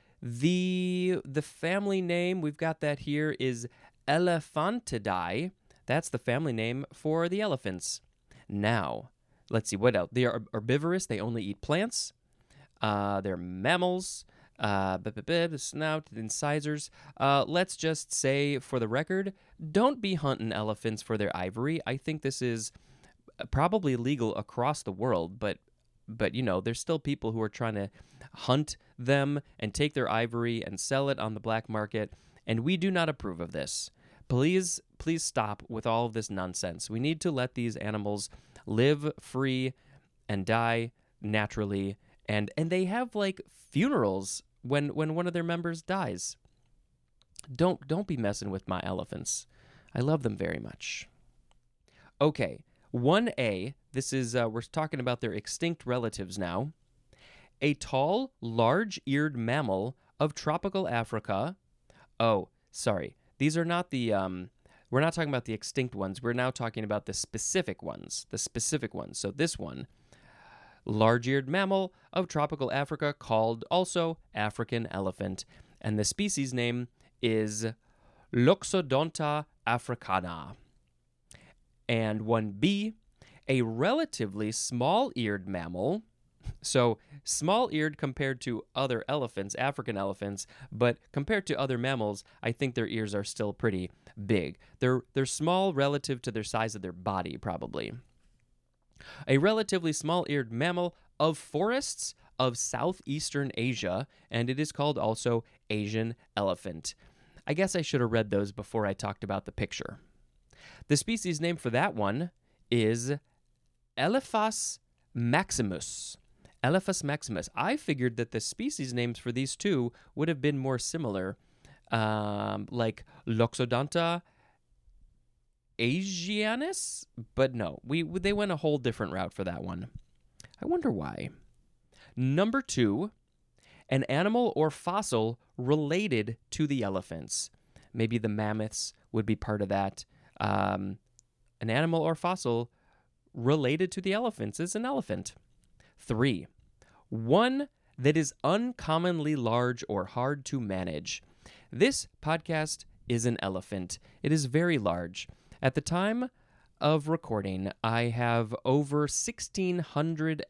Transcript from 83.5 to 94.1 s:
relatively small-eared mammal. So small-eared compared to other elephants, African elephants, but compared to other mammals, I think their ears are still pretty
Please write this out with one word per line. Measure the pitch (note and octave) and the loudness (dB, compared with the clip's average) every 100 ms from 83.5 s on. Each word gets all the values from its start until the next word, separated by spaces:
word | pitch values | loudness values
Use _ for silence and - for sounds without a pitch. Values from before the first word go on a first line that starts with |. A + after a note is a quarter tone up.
| C3 | 2
relatively | A2+ A2+ F3 D4 D#4+ - G#2+ G2+ G#2+ | 2 2 2 2 0 -4 -4 -2 -2
small-eared | A2+ - B2 C3 G#3 C4+ - A2 G2+ F#2 | -2 -4 0 2 2 0 0 -2 -2 -4
mammal. | F#2 E2 F2+ A#2+ G#3 - _ _ _ - - | -6 -4 -2 -2 -2 -6 _ _ _ -10 -8
So | - C3 A#2+ A2 _ - | 0 4 4 2 _ -14
small-eared | - - D#3 A3 B3+ D#3 D3+ D3 | -6 -2 2 2 2 0 -2 -2
compared | C#3+ B2+ C3+ B2+ | -6 -2 -4 -2
to | - A2+ - | -4 -6 -4
other | C3 C3+ A#2 - | -2 0 0 0
elephants, | D3 A#2+ - G2 - | -2 -2 -4 -6 -2
African | C3 C#3+ A#2 G2+ | -2 -2 -4 -2
elephants, | G2 F#2+ G2+ G2+ - - - | -2 -4 -6 -6 -10 -16 -14
but | A2 A#2+ A#2 _ | 2 2 2 _
compared | C#3 C#3+ G#3 F#3+ | -6 0 0 0
to | - | -2
other | C3+ A#2+ | 0 0
mammals, | B2+ C3 G#2+ G2+ - - | 0 0 0 -2 -10 -6
I | A#2 | -4
think | A#2 C3+ | -2 -2
their | A#2 A2+ | 0 -2
ears | A2+ G#2+ | -2 -2
are | G2+ | -2
still | G2+ - G#2 | -4 -4 -4
pretty | - A#2 F#2 F2+ - - | 0 0 0 -4 -10 -18